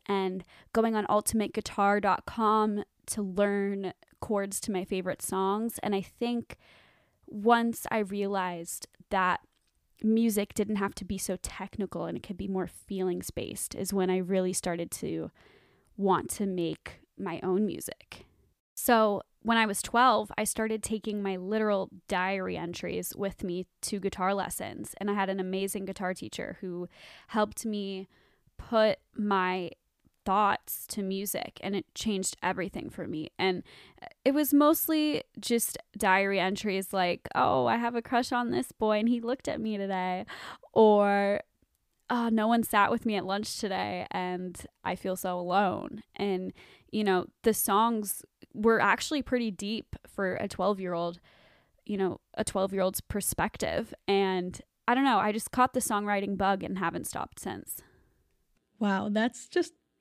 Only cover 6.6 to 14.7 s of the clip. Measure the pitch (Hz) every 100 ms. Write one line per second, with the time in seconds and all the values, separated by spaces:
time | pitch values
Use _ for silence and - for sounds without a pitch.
6.6 | _ - _ _ _ _ - 208 214 233
7.6 | 233 226 - 226 196 202 196 196 185 170
8.6 | 175 - - _ - 190 185 - _ _
9.6 | _ _ _ - 214 220 233 202 202 -
10.6 | 208 208 196 - 185 196 - 185 - -
11.6 | 190 - 190 170 165 170 - 180 196 190
12.6 | 170 - - 196 185 180 - - - -
13.6 | - - 190 196 185 185 180 190 185 175
14.6 | 185